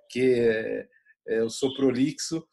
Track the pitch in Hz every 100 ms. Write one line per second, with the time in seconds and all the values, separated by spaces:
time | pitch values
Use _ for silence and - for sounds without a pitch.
0 | _ 120 127 123 117 110 110 110 101 _
1 | _ _ - 110 113 - 135 135 135 120
2 | 143 - - 165 -